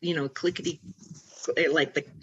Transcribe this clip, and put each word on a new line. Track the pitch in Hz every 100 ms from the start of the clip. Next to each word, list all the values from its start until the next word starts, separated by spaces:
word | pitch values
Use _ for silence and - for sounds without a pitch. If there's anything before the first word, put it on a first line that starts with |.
you | 170 160
know, | 139
clickety, | - 180 180 165 151 185 - - 160 - - - - 156
like | 156 139
the, | 143 - -